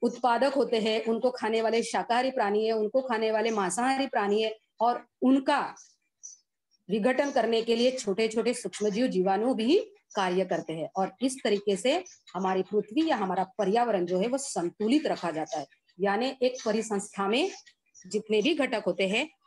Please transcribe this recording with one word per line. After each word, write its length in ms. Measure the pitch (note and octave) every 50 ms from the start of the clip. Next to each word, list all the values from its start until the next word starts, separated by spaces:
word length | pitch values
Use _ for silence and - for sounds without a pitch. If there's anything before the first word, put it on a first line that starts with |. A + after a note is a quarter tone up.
उत्पादक 520 | - A#3+ A#3+ - - B3 A#3 A#3 B3 C#4+ C#4
होते 260 | C#4+ A#3 - A#3 A3
हैं, 260 | G#3 A3 A3 A3 A3
उनको 260 | A3+ A3+ A3+ A#3+ B3
खाने 300 | B3 - - G#3+ A3+ A3+
वाले 220 | A3+ A3 A3 A#3 A3+
शाकाहारी 480 | A3+ - G3+ F3+ - A#3 A#3+ B3+ C4
प्राणी 340 | C4 C4 G#3+ G3+ G#3 G#3+ A3
है, 60 | A3
उनको 300 | A3+ A3 G#3+ G#3 G#3+ C4
खाने 300 | C4 C4 A#3 G#3+ A3+ A3
वाले 200 | A3 G#3+ G#3+ A#3
मांसाहारी 560 | A3+ G#3 G3 F3+ F3+ - A#3+ C4 C4+ C4 C#4 B3+
प्राणी 360 | - A#3 G3+ G3+ G3+ G#3+ A3
है 140 | A3 A3 - _ _ _ -
और 280 | A3 A#3+ A#3+ A#3+ - _ _ _
उनका 540 | - B3+ C4+ C#4 C4+ D4+ D4 C4 F#3 - - - - - _ _ _ _ _ _ - - - - _ _ _ _ _ _ _ _ _ -
विघटन 420 | F#3+ A3 G3 B3+ C4 C4 C#4+ C#4+
करने 300 | - A#3 A3 A3+ A3+ A3+
के 140 | A3+ A#3 A#3
लिए 160 | A3+ A#3+ B3+
छोटे 360 | B3+ B3+ - G3+ F#3+ G3+ A3+ A3
छोटे 260 | A3 A#3+ G#3+ A#3 B3
सूक्ष्मजीव 540 | - - F#3+ - - G#3 G#3+ F#3+ G#3+ B3+ B3+
जीवाणु 460 | F3+ F#3 F3+ G3 F#3+ G3 A3 B3+ C4
भी 380 | G#3 A3 A#3+ D#4 G#4+ - - - _ _ _ -
कार्य 300 | G#3+ F#3+ F#3 F3+ F#3 F#3
करते 280 | F3+ G3+ - - - D#3+
हैं। 160 | D#3+ D3+ - -
और 180 | F#3+ F#3+ F3+ - -
इस 160 | A#3 C4+ C4 - -
तरीके 320 | A#3 G#3 G3 G3 G#3 G3
से 280 | F#3 - B3 D4 F#4 F#4 - - - _ - -
हमारी 300 | F3 F#3+ F#3+ F#3+ F#3 F#3
पृथ्वी 460 | - G3+ G#3 G3 - G#3+ C#4 D#4+ D#4+
या 60 | D4
हमारा 280 | A3 G3+ F#3 F3+ F#3+ F3+
पर्यावरण 640 | - - - G#3 F#3 G3+ A#3+ A#3+ A#3 G#3 F#3 F3
जो 140 | E3+ F3+ F3+
है 80 | G3 A#3+
वो 100 | B3 C4+
संतुलित 680 | C4 - - F#3+ E3+ F3 - - G#3+ A3 B3+ D4+ - B3+
रखा 240 | F3 F3 - E3+
जाता 280 | D#3 D#3 D#3 - - D#3
है। 60 | C#3 - _ _ _ _ _ -
यानी 360 | F#3 G3+ G3 G#3+ B3 C4+ C4 -
एक 160 | B3 B3+ B3+ - -
परिसंस्था 640 | A3+ G#3 A3+ G#3+ A3 G#3+ G3 G3+ - - - G3 G3
में 240 | G#3+ C4 E4+ G4 G4 - - - _ _ _ _ _ - - F#3
जितने 340 | - G#3+ G3+ - G#3+ G#3+
भी 140 | G3 C4+ E4+
घटक 280 | C#4+ C4+ B3 C4 G#3+ - F#3
होते 200 | F3 F3+ G3 F#3
हैं, 220 | G3+ A3+ D4 D#4 - _ _